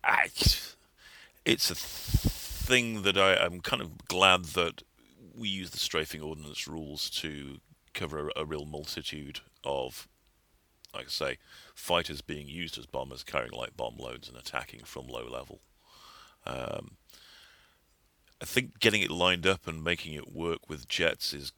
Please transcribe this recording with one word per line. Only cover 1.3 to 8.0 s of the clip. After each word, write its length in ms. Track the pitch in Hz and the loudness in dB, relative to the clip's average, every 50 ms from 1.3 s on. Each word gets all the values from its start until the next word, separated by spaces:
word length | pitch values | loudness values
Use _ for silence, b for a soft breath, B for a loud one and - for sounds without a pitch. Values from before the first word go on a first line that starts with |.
| B _ _ | B _ _
it's 260 | - - - - - | 2 4 4 4 0
a 40 | 90 | 0
thing 1300 | - - - - - - - - - - - - - - - - - - - 127 123 120 117 113 107 | -2 -6 -8 -8 -8 -6 2 2 4 4 4 0 0 -8 -10 -8 -6 2 4 4 4 4 2 -2 0
that 140 | 95 98 92 | 2 2 6
I, 200 | 95 95 95 92 | 6 8 8 8
I'm 240 | - - 87 87 90 | 6 4 2 0 -4
kind 220 | - - - 131 | -2 -2 -2 -2
of 240 | - 82 78 - - - | -2 -6 -10 -14 -8 -4
glad 380 | 87 90 95 95 92 90 87 | 4 8 10 10 10 8 6
that 360 | 78 - 90 85 85 - - - _ _ _ 55 55 65 - - 90 - | 0 0 2 2 2 0 -6 -18 _ _ _ _ _ -20 -20 -20 -18 -12
we 120 | 117 113 104 | -8 -6 -4
use 220 | 95 95 92 85 | -4 -4 -6 -8
the 80 | - - | -4 -4
strafing 420 | - - - 82 78 - - 78 | -2 0 0 0 -2 -2 -6 -8
ordnance 480 | 76 78 78 76 76 73 73 - - 73 | -6 -6 -8 -8 -10 -10 -8 -8 -8 -6
rules 420 | 76 80 78 71 73 76 - - | -6 -8 -8 -8 -6 -6 -6 -4
to 500 | - - - 78 73 71 69 69 69 - _ _ - _ _ _ | -4 -4 -4 -4 -6 -6 -10 -10 -12 -14 _ _ -20 _ _ _
cover 360 | _ - | _ -6